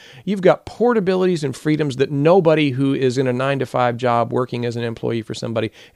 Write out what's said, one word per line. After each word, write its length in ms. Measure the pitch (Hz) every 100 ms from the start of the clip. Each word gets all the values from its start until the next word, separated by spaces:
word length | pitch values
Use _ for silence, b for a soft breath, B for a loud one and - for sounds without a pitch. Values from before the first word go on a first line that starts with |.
| B 135
You've 180 | 180 202
got 240 | 180 147 -
portabilities 800 | - 240 226 180 185 185 170
and 120 | 147 120
freedoms 400 | 156 151 151 127
that 140 | 135
nobody 600 | 143 151 190 165 156 147
who 220 | 127 139
is 220 | 139 131 123
in 100 | 127
a 60 |
nine-to-five 640 | 123 135 139 131 127 123 120
job 360 | 120 120 117
working 340 | 120 127 123 120
as 100 | 117
an 60 |
employee 400 | 117 113 123 117
for 120 | 107
somebody 360 | 113 120 113 110 B B